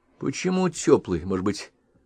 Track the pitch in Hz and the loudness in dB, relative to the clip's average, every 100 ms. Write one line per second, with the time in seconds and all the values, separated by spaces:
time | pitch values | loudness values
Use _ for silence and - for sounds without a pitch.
0 | _ _ - 139 185 185 185 - - 123 | _ _ -8 -4 -2 0 -2 -2 4 4
1 | - 87 90 95 98 98 - _ _ _ | 4 -4 -2 -2 -2 -4 -10 _ _ _